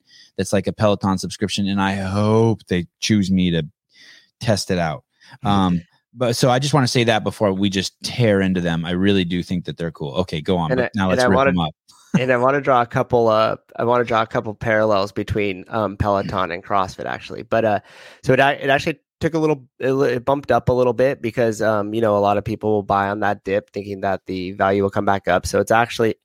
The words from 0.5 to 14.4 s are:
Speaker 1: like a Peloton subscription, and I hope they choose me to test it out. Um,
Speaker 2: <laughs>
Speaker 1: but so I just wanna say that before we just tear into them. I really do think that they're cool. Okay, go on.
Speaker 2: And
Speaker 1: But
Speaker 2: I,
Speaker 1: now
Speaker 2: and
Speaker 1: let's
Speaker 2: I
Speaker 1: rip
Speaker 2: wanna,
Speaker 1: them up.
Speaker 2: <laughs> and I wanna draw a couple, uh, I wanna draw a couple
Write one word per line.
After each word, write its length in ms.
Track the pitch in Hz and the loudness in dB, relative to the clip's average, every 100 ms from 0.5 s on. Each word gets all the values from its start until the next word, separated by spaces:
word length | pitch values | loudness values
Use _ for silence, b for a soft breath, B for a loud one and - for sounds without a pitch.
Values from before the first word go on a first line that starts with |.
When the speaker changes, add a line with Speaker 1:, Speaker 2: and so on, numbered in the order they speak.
Speaker 1:
like 140 | 98 95 | -2 -2
a 60 | |
Peloton 440 | - 107 98 98 92 | 0 0 0 -2 -2
subscription, 500 | 87 - 101 - 98 | -6 -6 -6 -4 -2
and 140 | 98 | -2
I 120 | 98 98 | -2 -2
hope 680 | 95 101 107 113 113 104 - | -4 -2 2 2 2 0 -2
they 200 | 90 82 - | -4 -4 -8
choose 300 | - 107 92 | 0 0 2
me 180 | 92 90 | 2 2
to 140 | 82 76 _ _ B B B B - | 0 -4 _ _ B B B B -8
test 320 | - 101 - | -2 -2 -2
it 60 | 90 | -4
out. 260 | 82 67 _ B B B | -4 -6 _ B B B
Um, 380 | 104 101 92 87 - _ | -2 2 2 0 -6 _
Speaker 2:
<laughs> 140 | _ | _
Speaker 1:
but 220 | 120 120 120 | -4 -4 2
so 140 | 135 | 2
I 100 | 127 | 2
just 140 | 143 | 2
wanna 140 | 151 123 | 0 2
say 160 | 127 113 | 2 2
that 180 | 107 | 2
before 300 | 101 - 104 | -2 0 0
we 160 | 95 101 | 2 0
just 320 | 95 90 _ | -2 -4 _
tear 380 | - - 113 98 | -12 0 2 4
into 200 | 95 92 | 2 0
them. 240 | 85 82 82 | 0 -2 -2
I 60 | |
really 340 | 90 98 98 87 | 0 2 2 0
do 180 | 87 | -4
think 220 | 82 90 80 | -4 -6 -6
that 120 | 71 | -8
they're 140 | 82 | -8
cool. 220 | - 73 82 | -8 -8 -4
Okay, 260 | 87 80 | -4 -6
go 160 | 73 90 | -2 -2
on. 140 | 80 | 0
Speaker 2:
And 60 | 127 | -2
Speaker 1:
But 60 | 117 | -2
Speaker 2:
I, 40 | 104 | -2
Speaker 1:
now 140 | 95 | 0
Speaker 2:
and 80 | 90 | 2
Speaker 1:
let's 60 | |
Speaker 2:
I 40 | 123 | 2
Speaker 1:
rip 80 | 123 | 2
Speaker 2:
wanna, 160 | 135 | 2
Speaker 1:
them 80 | 90 | 0
up. 160 | 78 - _ - | -4 -8 _ -20
Speaker 2:
<laughs> 240 | - 143 | -4 -2
and 120 | 131 | 2
I 60 | 123 | 2
wanna 240 | 127 143 | 2 2
draw 200 | 139 123 | 2 2
a 40 | 117 | 2
couple, 420 | 135 123 120 113 | -2 0 2 2
uh, 300 | 110 110 98 _ - | 4 2 -2 _ -4
I 60 | |
wanna 200 | 117 123 120 | 0 0 2
draw 160 | 113 | 0
a 60 | 113 | 0
couple 260 | 123 | -4